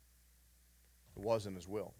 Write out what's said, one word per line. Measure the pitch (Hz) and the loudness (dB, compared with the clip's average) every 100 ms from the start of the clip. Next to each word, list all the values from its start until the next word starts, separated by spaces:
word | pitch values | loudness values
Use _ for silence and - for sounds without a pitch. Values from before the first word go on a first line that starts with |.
| - - - - - - - - - - - - | -20 -20 -20 -20 -20 -20 -20 -20 -20 -20 -14 -2
It | |
wasn't | 101 113 101 92 | 4 4 2 -6
his | 87 | -2
will. | 104 85 | -2 -2